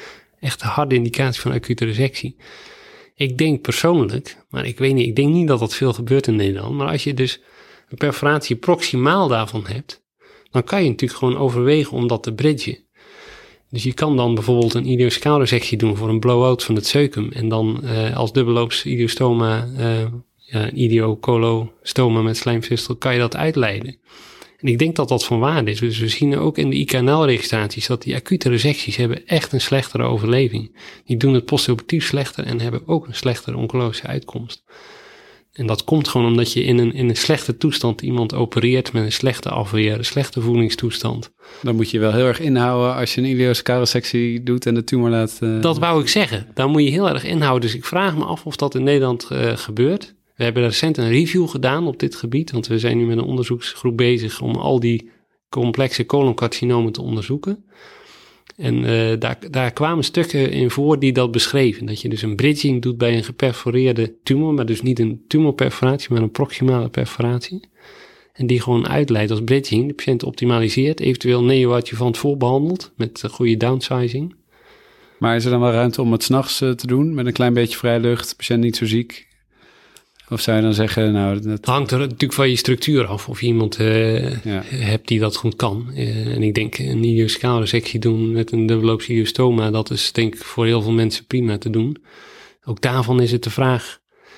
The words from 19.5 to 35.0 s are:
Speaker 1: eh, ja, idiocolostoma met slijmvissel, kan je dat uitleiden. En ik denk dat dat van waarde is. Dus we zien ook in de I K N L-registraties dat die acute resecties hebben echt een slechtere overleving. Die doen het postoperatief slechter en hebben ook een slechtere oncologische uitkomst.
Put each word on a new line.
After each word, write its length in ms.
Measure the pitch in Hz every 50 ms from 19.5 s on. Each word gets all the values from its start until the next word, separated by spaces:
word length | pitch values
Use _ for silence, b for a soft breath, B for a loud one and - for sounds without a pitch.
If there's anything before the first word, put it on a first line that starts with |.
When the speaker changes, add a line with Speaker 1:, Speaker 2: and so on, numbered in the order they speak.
| 110 110 117 123 131
Speaker 1:
eh, 280 | 131 120 113 113 113 113 113 117 120 - _ _
ja, 340 | _ _ - - 110 107 -
idiocolostoma 1500 | - 131 123 113 113 113 110 110 107 - - - 120 113 113 117 113 113 113 107 - _ - - - 131 127 117 113 113
met 160 | 113 113 110
slijmvissel, 580 | - - 123 117 113 113 - 120 117 - - 123
kan 180 | - - 135 123
je 60 | 123
dat 160 | 120 113 -
uitleiden. 640 | - 151 160 156 147 120 107 98 104 107 131 131 _ _ B B B B B B B B B B B
En 100 | - 131
ik 100 | 117 120
denk 160 | 156 160 165
dat 140 | - 139 120
dat 160 | 131 117 -
van 140 | - 120 113
waarde 320 | 120 143 165 151 113 107
is. 80 | 104 107
Dus 200 | 120 117 110 113
we 80 | 113
zien 300 | 113 - - 151 143 143
ook 200 | 143 151 156 147
in 120 | - 147 135
de 60 | 139
I 100 | 139 143
K 60 | -
N 180 | - 127 123 135
L-registraties 760 | 147 160 156 139 123 113 - - 117 110 107 107 - 110 -
dat 140 | - 123 117
die 140 | - 127 131
acute 340 | 127 - - - 120 - 131
resecties 460 | 120 113 117 147 143 - - - 101
hebben 320 | - 123 113 120 - -
echt 260 | - 175 156 - - -
een 80 | 127
slechtere 420 | - - 139 135 123 - - 113 120
overleving. 720 | 123 120 107 110 110 123 131 135 117 104 113 110 - B B B B B B B
Die 120 | B 127
doen 160 | 113 135 135 135
het 120 | 123 -
postoperatief 600 | - 147 123 - - 123 110 - - 170 160 -
slechter 400 | - - 143 135 - - - -
en 140 | 123 117 117
hebben 280 | 117 120 120 123 -
ook 200 | - 165 156 160
een 80 | 127 117
slechtere 420 | - - 127 117 - - 120 120
oncologische 500 | 123 123 113 - 127 120 113 113 - -
uitkomst. 560 | - 135 135 - - - 120 120 117 - - _ B B B B B B B